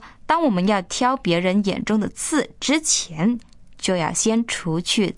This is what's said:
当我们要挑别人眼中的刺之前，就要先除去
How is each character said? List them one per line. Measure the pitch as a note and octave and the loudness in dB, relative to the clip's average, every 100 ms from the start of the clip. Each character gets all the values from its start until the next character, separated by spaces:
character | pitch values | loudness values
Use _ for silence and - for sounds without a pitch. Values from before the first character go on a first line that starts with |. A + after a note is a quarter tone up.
| - - - | -6 -10 -2
当 | D#4+ | 2
我 | D4+ | 2
们 | F3+ G3 | 2 2
要 | G3+ | 0
挑 | F#3 - B3+ C4 | 0 0 0 0
别 | F3 E3+ | 0 2
人 | F#3 G3 | 2 2
眼 | G3 - | 0 -2
中 | - G#3+ | 0 0
的 | - | -2
刺 | - - D4+ - - | -6 -2 -2 -2 -4
之 | - D#4 | 0 0
前， | D#4 - - D#3 G3+ A#3+ - - - - | 0 -2 -2 -2 0 -2 -8 -20 -20 -8
就 | - F3+ | -2 0
要 | D#3 | 0
先 | F3 A3 A3+ A#3 | 0 0 0 -2
除 | - E3+ D#3+ | -4 -2 -2
去 | - - F#3+ | 0 0 0